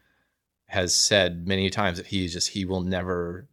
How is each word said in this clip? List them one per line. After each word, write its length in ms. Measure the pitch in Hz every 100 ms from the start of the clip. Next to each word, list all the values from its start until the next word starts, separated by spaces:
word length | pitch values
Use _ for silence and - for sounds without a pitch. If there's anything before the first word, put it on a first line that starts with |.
| _ _ _ _ _ _ _
has 280 | 101 90
said 520 | - - 104 90 85 85
many 220 | 95 98
times 280 | 110 101 87
that 80 | -
he's 260 | 98 92
just, 160 | 85 -
he 140 | 104
will 160 | 92 92
never 640 | 90 92 90 90 85 90 -